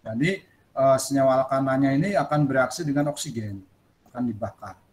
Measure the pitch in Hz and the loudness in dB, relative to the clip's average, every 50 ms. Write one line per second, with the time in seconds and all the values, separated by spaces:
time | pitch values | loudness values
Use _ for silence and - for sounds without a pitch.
0 | _ 113 110 117 139 180 196 190 - _ _ _ _ _ _ - 135 135 135 131 | _ -8 -4 0 0 0 0 -4 -8 _ _ _ _ _ _ 2 4 4 4 4
1 | - - 139 139 135 135 131 131 135 - 135 135 135 135 131 135 139 135 135 139 | 2 0 0 2 4 4 4 2 2 0 0 0 0 0 2 2 2 2 2 2
2 | 165 202 202 180 143 - 151 151 147 135 131 135 127 123 - - 175 147 139 143 | 0 2 0 0 0 2 2 2 2 2 2 2 0 0 -2 -6 -4 -2 0 0
3 | 143 147 143 - - 151 120 113 110 104 101 98 98 _ _ _ _ _ _ _ | 0 -2 -4 -6 -8 -8 -8 -6 -6 -8 -8 -10 -14 _ _ _ _ _ _ _
4 | _ _ _ 123 123 120 110 101 110 101 - _ - 101 92 _ _ _ | _ _ _ -4 -4 -4 -4 -4 -8 -10 -10 _ -18 -18 -18 _ _ _